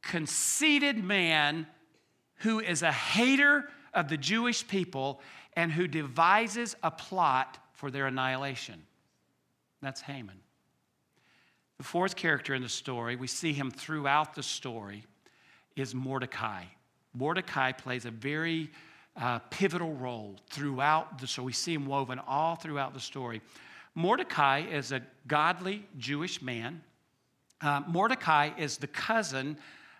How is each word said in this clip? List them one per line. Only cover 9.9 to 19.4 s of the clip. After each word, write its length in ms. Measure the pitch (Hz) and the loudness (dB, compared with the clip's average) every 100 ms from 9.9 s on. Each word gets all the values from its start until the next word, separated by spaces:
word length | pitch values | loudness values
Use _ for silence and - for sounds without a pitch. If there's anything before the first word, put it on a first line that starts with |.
| 131 | -10
Haman. 340 | - 139 101 95 _ _ _ _ _ _ _ _ _ _ _ _ _ - | -10 -10 -12 -16 _ _ _ _ _ _ _ _ _ _ _ _ _ -18
The 60 | |
fourth 320 | 135 175 190 185 | -4 0 0 0
character 380 | 165 143 - | 2 2 0
in 80 | 135 | -4
the 80 | 120 | -4
story, 460 | - - 120 117 123 | -6 -6 -4 -4 -4
we 100 | 127 | -6
see 260 | - 160 | -4 -2
him 180 | 139 131 | -2 -4
throughout 640 | - - 156 139 147 151 | -6 -6 -2 2 2 2
the 80 | - | -4
story, 600 | 135 - 135 113 101 104 117 _ _ _ _ _ _ 139 | -8 -8 -8 -10 -12 -14 -18 _ _ _ _ _ _ -8
is 180 | 131 | -6
Mordecai. 680 | 127 131 135 123 - 113 95 90 _ _ _ _ | -4 -4 -4 -4 -4 -6 -6 -12 _ _ _ _
Mordecai 600 | 120 143 175 180 147 131 | -4 0 0 -2 0 0
plays 340 | 127 131 123 120 | 0 -6 -6 -6
a 40 | |
very, 600 | 113 139 151 165 160 156 - - - _ | -8 -6 -4 -2 -4 -6 -12 -20 -20 _
uh, 260 | - 123 117 | -6 -2 -2